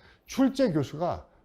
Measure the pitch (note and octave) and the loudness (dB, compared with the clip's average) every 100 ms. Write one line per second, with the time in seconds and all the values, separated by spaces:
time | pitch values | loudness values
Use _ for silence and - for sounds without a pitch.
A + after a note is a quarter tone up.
0 | - _ - - C4+ C4+ B3+ D3+ B2+ D3 | -20 _ -8 0 2 2 2 2 -2 -4
1 | E3+ E2+ - _ | -4 -4 -10 _